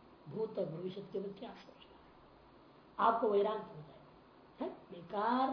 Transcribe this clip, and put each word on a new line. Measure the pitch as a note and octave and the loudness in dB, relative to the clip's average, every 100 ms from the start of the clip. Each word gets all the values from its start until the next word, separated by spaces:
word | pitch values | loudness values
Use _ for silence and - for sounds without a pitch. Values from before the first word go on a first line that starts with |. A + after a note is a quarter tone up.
| - - - | -20 -18 -8
भूत | G3 A3 G#3 | -2 0 0
और | D#3+ | -2
भविष्य | D#3+ F#3 F#3+ | -2 -6 -6
के | - G#3 | -6 -6
लिए | G3 - | -6 -8
क्या | - | -12
सोच | - - - | -12 -18 -20
रहा | - | -20
है, | - - - - - - - - - - - G#3+ | -20 -20 -20 -20 -20 -20 -20 -20 -20 -14 4 4
आपको | A#3+ A3+ | 6 4
वैराग्य | G3+ G#3 A3 | 6 4 2
हो | - - | -6 -12
जाएगा। | - - - - - - - - E4+ | -16 -18 -20 -20 -20 -20 -20 -6 -6
है? | |
बेकार | - - F3 E3 G#3 A3 B3+ C4+ | -6 -14 -14 -6 0 4 4 4